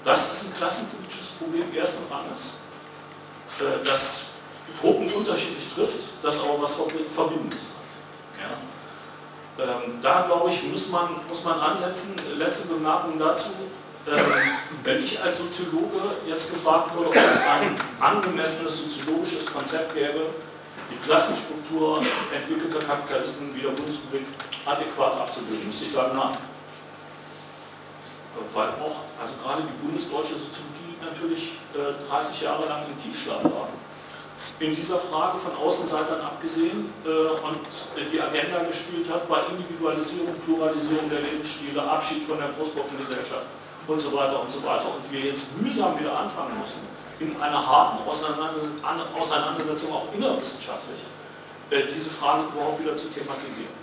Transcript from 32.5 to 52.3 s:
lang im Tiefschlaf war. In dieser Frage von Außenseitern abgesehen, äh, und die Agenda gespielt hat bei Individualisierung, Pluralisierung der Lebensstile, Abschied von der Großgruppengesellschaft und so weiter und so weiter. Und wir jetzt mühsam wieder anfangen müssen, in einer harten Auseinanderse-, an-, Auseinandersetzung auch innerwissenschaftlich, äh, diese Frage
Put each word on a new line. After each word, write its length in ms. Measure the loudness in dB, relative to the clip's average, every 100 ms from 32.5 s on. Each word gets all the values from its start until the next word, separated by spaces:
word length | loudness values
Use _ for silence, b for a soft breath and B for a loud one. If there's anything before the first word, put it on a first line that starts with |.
| 0 0
lang 200 | -2 -4
im 100 | -8
Tiefschlaf 480 | -6 -6 -2 2
war. 240 | 2 2 -4 -8 -12 B B B B B B -2
In 160 | 0
dieser 240 | 0 2 0
Frage 400 | 2 2 2 0
von 160 | -4
Außenseitern 680 | 0 2 2 2 0 2 0
abgesehen, 720 | -2 -4 -2 4 4 2 -4 -4
äh, 40 | 2
und 520 | 4 4 4 0 -4 -6 -10 -8 -6 0
die 100 | 0
Agenda 420 | 2 2 2 0
gespielt 460 | 0 -2 -4 -4 0
hat 160 | 0 2
bei 100 | 2 2
Individualisierung, 840 | -4 -6 -2 0 0 -2 -2 -2 -2
Pluralisierung 640 | 0 4 4 2 2 2 2
der 100 | 0
Lebensstile, 600 | 0 -2 -4 -6 -4 -2
Abschied 420 | 2 2 2 -2 -2
von 120 | -2
der 100 | -2 -2
Großgruppengesellschaft 880 | -2 -2 -4 -4 -4 -4 -4 -6 -8 -12 -16 -12 -2
und 140 | 0
so 120 | 2 2
weiter 240 | 2 2
und 100 | -2
so 120 | -4
weiter. 220 | 0 0 0
Und 160 | -4 -6
wir 100 | -2
jetzt 400 | -2 -2 -4 -2
mühsam 380 | 0 4 2 2
wieder 200 | 0 0
anfangen 400 | -2 -4 -4 -4
müssen, 280 | -6 -8 -12 -14 -14 -6
in 180 | -4 0
einer 180 | 0 2 6
harten 420 | 8 8 4 -2
Auseinanderse-, 720 | 0 0 0 -2 -2 -4 -4
an-, 200 | -2 -2 -2 -2
Auseinandersetzung 760 | 2 2 2 0 -2 -2 -2
auch 140 | -2 -2
innerwissenschaftlich, 840 | 0 2 2 -2 -6 -6 -8 -8 -10 -12 -14 -14 -16 -16 -16 0
äh, 120 | 2 2
diese 180 | -2 -4
Frage 340 | 2 4